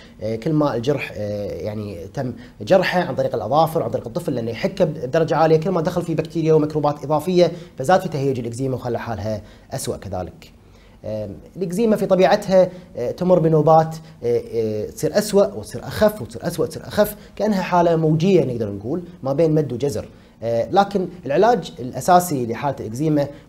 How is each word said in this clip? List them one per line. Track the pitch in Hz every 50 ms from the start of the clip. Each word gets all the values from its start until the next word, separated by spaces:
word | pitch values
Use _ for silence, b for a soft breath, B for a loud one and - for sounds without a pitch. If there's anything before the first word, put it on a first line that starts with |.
| B B B -
آه، | 107 110 113
كل | 110 - 160
ما | 151 151 147 143 113
الجرح، | 120 113 139 143 127 - - -
آه، | - 104 104 104 104 104 90
يعني | 80 82 - 107 107 110 104 104 95 85 85 98 -
تم | 143 135 127 B B B B B -
جرحه | 107 107 180 190 175 - - 180
عن | 175 127 127
طريق | 127 135 131 135
الأظافر | 117 95 107 135 156 160 156 156 165
عن | 117 113
طريق | 110 120 -
الطفل | 117 113 131 - 170 135
لأنه | 120 113 113
يحكه | 113 110 - 190 185 - 180
بدرجة | 156 151 - 120 131 143 165 160 156 165
عالية، | 147 160 160 160
كل | 156 160 196
ما | 185 175
دخل | 156 170 175 180
فيه | 170 170 160
بكتيريا | 156 151 - - 170 156 160 156
وميكروبات | 156 196 - - 151 143 147 143 - -
إضافية | 139 156 151 156 185 185 175 175 165 170 B B B B -
فزاد | 131 139 185 190
في | 190 180
تهيج | 160 143 135 139 131 -
الإكزيما | 113 120 117 117 135 131 127
وخلى | 113 - 123 117 110
حالها | - 120 113 107 101 110 110 101 B B B B B B
أسوأ | - 127 - 127 104
كذلك. | - - 101 92 92 90 82 - - - - b b b b b b b b b b -
آم، | 104 107 107 107 104 95 - - - -
الإكزيما | 160 185 170 175 190 233 220 214
في | 190 190
طبيعتها، | 185 190 180 185 165 185 208 - 185 190 185 180 180 B B B B -
آه، | - 120 117
تمر | 117 - 180 180 185 170
بنوبات، | 160 160 160 156 147 160 160 160 160 160 - - B B B B -
آه، | 120 120 117 - - -
آه، | 117 113 110 107 107 104
تصير | - - - - - - 208
أسوأ | 208 - 190 196 202
وتصير | - 110 110 101 - - 120 -
أخف | 135 - - 214 208 214 -
وتصير | 117 104 - - -
أسوأ | 170 - - 135
وتصير | 117 - - - 120
أخف، | - 208 208 208 B B B B B
كأنها | - 202 220 208 190
حالة | 180 - 180 180 175 170 170
موجية | 160 160 156 156 156 160 202 196 160 139
نقدر | 127 120 113 113 101
نقول | 101 98 101 117 151 185 175 B B B
ما | - 131
بين | 139 143 170 156 151
مد | 156 151 123
وجزر. | 123 110 131 143 107 101 85 - B B B B B B
آه، | - 113 117 117 113 -
لكن | 156 190 196 196 - 190 135 B B B -
العلاج | 127 139 170 202 233 247 190 - - - -
الأساسي | 123 127 104 131 - - 180 180 180 175 156 131 120
لحالة | 113 113 110 - 143 135 -
الإكزيما | 101 110 107 127 156 160 151 143 143 143 B B B